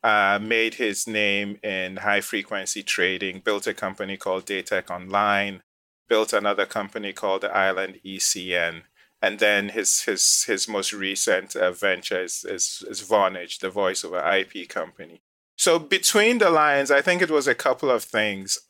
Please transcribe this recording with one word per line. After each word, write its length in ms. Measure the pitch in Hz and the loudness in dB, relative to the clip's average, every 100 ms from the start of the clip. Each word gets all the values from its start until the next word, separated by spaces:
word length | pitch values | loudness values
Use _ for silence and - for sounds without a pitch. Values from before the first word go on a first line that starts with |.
uh, 340 | 113 107 98 101 | 4 4 4 2
made 340 | 110 113 113 | 0 0 0
his 340 | 110 113 95 - | 0 -2 -2 -4
name 500 | 107 104 101 101 101 | 0 2 0 -4 -6
in 320 | 107 95 92 95 | -6 -4 -6 -4
high 240 | 104 101 | 0 0
frequency 640 | - 104 - 101 92 107 | 0 -6 -4 -6 -6 -6
trading, 560 | - - 90 92 98 92 | -4 0 0 0 -6 -4
built 260 | 110 101 110 | -2 -2 -4
a 80 | |
company 420 | 98 98 95 98 98 | -4 -8 -6 -10 -6
called 300 | 98 92 - | -4 -4 -2
Datech 440 | 98 - 95 - | -6 -2 -4 -4
Online, 680 | 90 92 101 104 101 101 95 _ _ _ _ _ | -12 -2 0 2 2 -2 -8 _ _ _ _ _
built 240 | 110 107 | 2 2
another 340 | 107 104 101 95 | 2 2 0 0
company 460 | 110 98 110 101 | -2 -6 -8 -10
called 280 | 92 101 95 | -4 -2 -2
the 120 | 98 | -2
Island 440 | 98 95 92 95 95 | 0 0 0 -4 -10
E 160 | 95 95 | -14 -4
C 340 | - 98 92 | -2 -2 -2
N. 280 | 87 85 82 _ _ _ _ | -2 -2 -4 _ _ _ _
And 200 | 101 101 | -2 2
then 300 | 104 101 101 | 2 2 0
his, 320 | 107 95 - | -2 0 0
his, 420 | - 95 - - | -2 0 2 2
his 240 | - 98 110 | 0 -2 -2
most 240 | 104 95 | -4 -4
recent, 640 | 101 95 98 - 95 95 - | -4 -4 -2 0 0 0 -2
uh, 160 | 92 | -2
venture 500 | 90 98 90 - 92 | 0 -2 -2 -2 -4
is, 220 | 92 - | -4 -8
is, 400 | 90 92 - - - | -8 -4 -4 -4 -10
is 140 | 98 | -12
Vonage, 560 | 92 107 95 92 87 - | 2 4 4 0 -12 -8
the 120 | 95 | -6
voice 340 | 98 95 95 | -2 -2 -2
over 180 | 85 90 | -6 -2
I 220 | 76 95 | 0 0
P 200 | 95 - 87 | -2 -10 -10
company. 560 | - 82 - 82 82 _ _ _ - | -8 -8 -12 -20 -20 _ _ _ 0
So 240 | 185 170 | 2 2
between 580 | 151 190 - 214 214 240 | 2 0 4 4 4 6
the 120 | 196 | 6
lines, 420 | 160 151 139 139 | 6 6 4 4
I 100 | 139 | 4
think 180 | 160 180 | 4 2
it 120 | 175 | 4
was 160 | 151 135 | 2 2
a 60 | 120 | 2
couple 340 | - 127 143 | 0 0 2
of 140 | 120 | 2
things. 560 | - 110 107 98 95 - | 0 0 0 -4 -6 -6